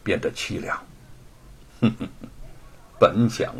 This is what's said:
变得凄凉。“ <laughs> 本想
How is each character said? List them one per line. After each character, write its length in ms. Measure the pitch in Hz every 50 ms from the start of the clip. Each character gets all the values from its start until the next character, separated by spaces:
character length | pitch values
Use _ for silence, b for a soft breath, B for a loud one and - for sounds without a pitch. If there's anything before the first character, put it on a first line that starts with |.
变 200 | - 104 90 76
得 100 | - -
凄 300 | - - - - - -
凉。“ 200 | 69 - - - - - - - - - - - - - - - - - - - - - - -
<laughs> 1120 | - - - - - - - - - - - - - - - - - - - - - - -
本 320 | - 90 85 87 110 120 113
想 240 | - - - - -